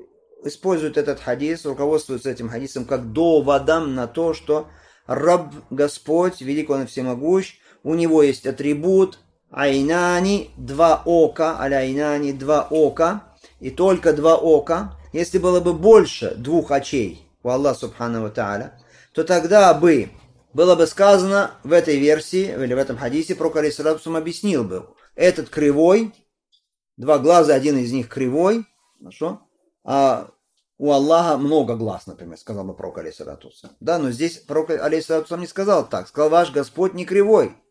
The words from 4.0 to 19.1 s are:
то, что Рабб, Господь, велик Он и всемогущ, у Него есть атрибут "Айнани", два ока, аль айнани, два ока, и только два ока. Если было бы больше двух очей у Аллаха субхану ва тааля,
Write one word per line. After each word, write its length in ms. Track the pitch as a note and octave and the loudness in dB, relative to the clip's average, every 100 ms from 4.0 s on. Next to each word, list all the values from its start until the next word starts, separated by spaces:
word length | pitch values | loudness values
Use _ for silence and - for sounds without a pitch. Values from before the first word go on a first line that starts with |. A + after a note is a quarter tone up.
| A#2 | -6
то, 280 | D#3+ E3 | -4 -4
что 340 | D#3 - D3 - _ _ _ - | -4 -4 -4 -4 _ _ _ -8
Рабб, 480 | B2+ D#3 F3+ D3+ D3 - | -2 2 2 0 -16 -8
Господь, 720 | C3+ D3 - - E3 F3+ F3+ | -2 -2 -4 -2 0 0 -4
велик 260 | C3 C#3+ D3+ | -6 -6 -4
Он 140 | C#3 | -4
и 40 | B2+ | -4
всемогущ, 760 | - B2+ B2 D3+ F#3+ F#3 - _ _ | -8 -6 -4 0 0 -2 -10 _ _
у 120 | - | -6
Него 280 | E3 E3 D#3+ | -2 2 4
есть 240 | C#3+ C3 B2+ | 4 2 -6
атрибут 720 | A#2+ C#3+ D3 E3+ F#3+ F#3+ - _ _ _ | -6 -4 -2 2 2 2 -2 _ _ _
"Айнани", 1000 | - C#3+ C3+ C#3 E3+ F3 F3 F#3+ G3+ - - | -4 -2 0 0 0 0 0 0 -2 -4 -14
два 460 | A#2+ C#3 E3 D#3 | -8 2 4 2
ока, 560 | - E3+ D#3 D3 D#3+ D#3 | 2 2 2 2 -4 -2
аль 140 | C#3 | -2
айнани, 580 | C#3 C3 C3+ D3 D3 D3 | -2 -2 -2 -2 -2 -4
два 340 | C#3 C3+ D3+ - | -6 -2 -2 0
ока, 640 | D#3 D3+ - E3 G#3 - _ _ _ | 0 0 2 -2 -2 -10 _ _ _
и 100 | C3 | -10
только 440 | - F#3 F#3 E3 | 0 2 2 2
два 220 | D3+ D#3 E3 | 2 4 4
ока. 640 | E3 D3+ D3+ E3+ G3+ - - | 4 2 2 -4 -6 -14 -10
Если 260 | D#3 E3+ E3+ | -6 -4 0
было 220 | F3 F3+ | 2 2
бы 140 | F3 | 0
больше 600 | D#3+ F#3+ A3 D#3+ - A2 | 2 6 6 6 -2 -8
двух 360 | G#2 B2 E3 - | -8 -4 -2 0
очей 600 | C#3 C#3 C#3 G2+ D#2+ _ _ | -2 -2 -4 -4 -8 _ _
у 80 | B2 | -6
Аллаха 300 | B2+ C#3+ B2+ | -2 -2 -2
субхану 420 | A#2+ - A#2+ A#2 | -8 -8 -8 -6
ва 80 | G#2+ | -6
тааля, 500 | A2 G#2 G#2 C3 - _ _ _ | -6 -6 -6 -10 -18 _ _ _